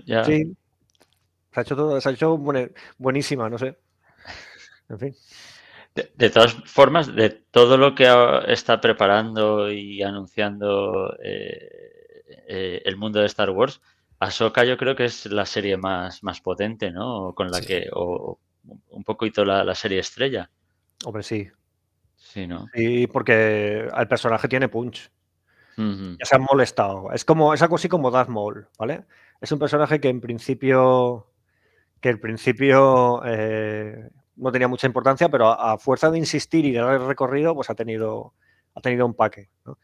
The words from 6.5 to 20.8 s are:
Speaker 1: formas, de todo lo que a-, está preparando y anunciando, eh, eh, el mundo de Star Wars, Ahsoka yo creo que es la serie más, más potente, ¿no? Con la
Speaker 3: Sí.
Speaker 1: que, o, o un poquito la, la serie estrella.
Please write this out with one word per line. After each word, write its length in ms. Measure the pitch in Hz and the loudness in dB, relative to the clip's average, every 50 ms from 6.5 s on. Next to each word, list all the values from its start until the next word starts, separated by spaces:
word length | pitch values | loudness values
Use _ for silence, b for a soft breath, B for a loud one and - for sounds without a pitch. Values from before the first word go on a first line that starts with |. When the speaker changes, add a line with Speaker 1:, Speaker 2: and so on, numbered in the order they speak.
| 120 - - | 4 0 -14
Speaker 1:
formas, 480 | - - - 139 131 151 170 151 127 110 | -2 4 6 6 6 6 2 0 0 0
de 160 | 107 110 104 | 2 2 2
todo 460 | - - _ _ - 123 120 120 131 131 | 2 -2 _ _ 6 6 8 8 8 6
lo 160 | 135 139 135 | 6 4 4
que 120 | 135 131 | 6 6
a-, 340 | 123 123 123 120 123 139 - - | 8 8 8 8 6 4 2 2
está 340 | - 117 - - - 117 113 | 2 0 0 2 2 2 2
preparando 880 | - 113 107 - 107 98 101 107 110 113 110 110 107 107 107 104 101 104 104 | 4 2 2 4 4 4 4 4 2 0 -2 0 0 0 0 0 -2 -2 -4
y 300 | 104 101 101 101 98 98 | -6 -10 -10 -8 -6 -6
anunciando, 1120 | 98 101 101 95 92 - - 104 101 101 104 104 104 101 98 98 98 98 95 95 - - - - | -6 -6 -8 -12 -10 -6 -4 -4 -4 -4 -4 -2 -2 0 0 0 -2 -2 -4 -4 -6 -8 -10 -10
eh, 460 | 98 - - 50 - - - - - - 50 - - _ _ _ _ - - _ - - - - - | -10 -10 -10 -10 -12 -14 -16 -18 -20 -20 -20 -20 -20 _ _ _ _ -20 -20 _ -20 -20 -20 -18 -12
eh, 340 | 101 95 95 92 90 - - | -10 -8 -8 -6 -8 -8 -6
el 120 | 98 95 | -8 -8
mundo 240 | 98 107 110 104 104 | -6 -6 -4 0 2
de 60 | 104 | 2
Star 240 | 101 - - 104 98 | 2 0 -2 -2 0
Wars, 300 | 92 92 123 139 143 - _ _ _ _ _ _ _ - | 0 0 0 0 -2 -6 _ _ _ _ _ _ _ -6
Ahsoka 460 | 95 98 - - 117 110 - 123 120 | -6 -4 -2 0 -2 0 2 2 2
yo 120 | 123 127 | 2 0
creo 180 | - 123 127 135 | -2 -2 -4 -2
que 100 | - 123 | -2 -2
es 220 | 120 - - - | -4 -4 -8 -10
la 180 | 107 101 104 98 | -6 -4 -4 -4
serie 300 | - - 117 101 101 95 | -4 -4 -6 -4 -4 -4
más, 460 | 92 92 95 95 90 90 92 - - - | -4 -4 -4 -4 -6 -6 -8 -12 -12 -10
más 180 | 98 87 - | -10 -10 -8
potente, 520 | - 92 90 98 101 107 113 107 107 92 85 | -8 -8 -6 -4 -6 -6 -6 -8 -8 -10 -8
¿no? 420 | 90 110 127 120 101 92 92 87 | -8 -8 -8 -8 -8 -8 -8 -6
Con 160 | - 98 90 | -6 -6 -6
la 80 | 90 87 | -6 -8
Speaker 3:
Sí. 80 | - | -6
Speaker 1:
que, 220 | - 95 87 90 - - | -6 -6 -6 -6 -6 -6
o, 460 | - 87 87 87 - - - - - _ _ _ _ _ - | -6 -4 -4 -6 -6 -8 -10 -14 -16 _ _ _ _ _ -20
o 100 | - - _ _ | -20 -20 _ _
un 120 | - - 98 | -20 -14 -10
poquito 420 | - 107 - 113 107 - 107 101 | -10 -8 -4 -4 -4 0 0 0
la, 200 | 98 95 98 98 | 2 2 0 0
la 100 | 95 92 | -2 -4
serie 240 | - - 107 98 92 | -4 -4 -4 -4 -4
estrella. 500 | 87 - - - 123 139 127 98 87 - _ _ _ _ _ _ | -4 -6 -6 -6 -4 -4 -4 -6 -10 -12 _ _ _ _ _ _